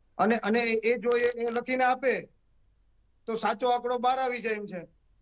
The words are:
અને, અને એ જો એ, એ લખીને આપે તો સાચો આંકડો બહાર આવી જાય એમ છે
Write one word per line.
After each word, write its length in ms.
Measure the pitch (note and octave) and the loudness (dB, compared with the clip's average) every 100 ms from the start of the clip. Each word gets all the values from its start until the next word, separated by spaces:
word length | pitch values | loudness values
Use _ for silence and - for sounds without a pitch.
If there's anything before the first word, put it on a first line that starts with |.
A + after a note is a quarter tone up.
| _ - | _ 0
અને, 180 | G3+ A#3 | 2 2
અને 240 | G3+ A#3 | 2 2
એ 380 | A#3 A3 G#3+ A#3+ | 2 2 2 0
જો 120 | A#3 | 2
એ, 140 | A#3+ | 2
એ 260 | A#3+ A#3+ A#3 | 2 0 -4
લખીને 340 | A#3 A#3+ B3+ | -4 -2 0
આપે 440 | B3+ B3+ C4 G3 - _ _ _ _ _ _ _ _ _ - | 2 2 0 -2 -6 _ _ _ _ _ _ _ _ _ -8
તો 80 | |
સાચો 340 | A3+ G#3 A3+ B3 | -2 -2 0 0
આંકડો 300 | B3 B3 B3 | 0 0 0
બહાર 200 | B3 C4 | 0 0
આવી 220 | B3+ B3 | -2 -2
જાય 120 | A3 | -4
એમ 140 | G#3+ G3+ | -4 -6
છે 220 | F3+ D#3+ _ _ _ | -10 -12 _ _ _